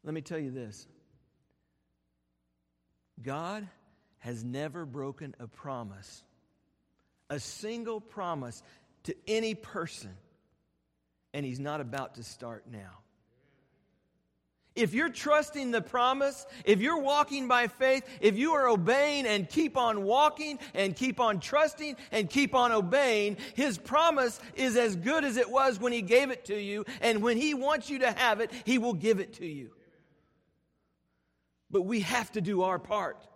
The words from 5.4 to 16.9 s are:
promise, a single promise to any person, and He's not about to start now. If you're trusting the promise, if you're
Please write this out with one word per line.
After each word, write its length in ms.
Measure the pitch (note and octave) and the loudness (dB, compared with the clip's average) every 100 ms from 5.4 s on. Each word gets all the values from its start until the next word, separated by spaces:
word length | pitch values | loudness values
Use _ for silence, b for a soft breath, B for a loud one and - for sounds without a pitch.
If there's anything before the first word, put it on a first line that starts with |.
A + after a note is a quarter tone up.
| A2+ | -18
promise, 800 | - C#3+ C3 A2 G2 F#2+ - _ _ _ _ _ _ _ _ _ _ _ | -16 -10 -10 -10 -14 -20 -20 _ _ _ _ _ _ _ _ _ _ _
a 80 | D3 | -10
single 640 | - - G#3+ A#3 A#3 A3 | -10 -12 -8 -8 -8 -10
promise 600 | G#3+ G#3+ F3+ D#3+ B2 - b b b _ | -10 -8 -6 -6 -8 -14 b b b _
to 100 | - - - | -12 -12 -2
any 280 | A3 A3+ | -2 -2
person, 560 | G#3 - G3 E3 - G#2+ F#2 _ _ _ _ _ _ _ _ _ _ _ | -6 -8 -10 -8 -10 -18 -20 _ _ _ _ _ _ _ _ _ _ _
and 140 | C#3+ C#3 | -10 -8
He's 140 | B2+ | -6
not 200 | C#3+ D3+ | -6 -6
about 360 | B2+ C3+ C3 A#2+ | -6 -8 -10 -12
to 80 | |
start 400 | A2 - A#2+ A2 - | -18 -14 -14 -14 -16
now. 280 | A2+ F#2+ F2 _ _ _ _ _ _ _ _ _ _ _ _ _ _ _ _ _ | -16 -16 -20 _ _ _ _ _ _ _ _ _ _ _ _ _ _ _ _ _
If 180 | - G#3+ | -2 0
you're 180 | G#3 E4 | 2 -2
trusting 600 | - D4 D4+ D4+ D4 B3+ | -2 2 2 2 -6 -2
the 100 | A#3 | -2
promise, 640 | A3+ B3 B3 C4+ C#4 C4 - B | -2 2 2 2 -2 -4 -16 B
if 160 | - G3+ | 4 4
you're 180 | B3 | 4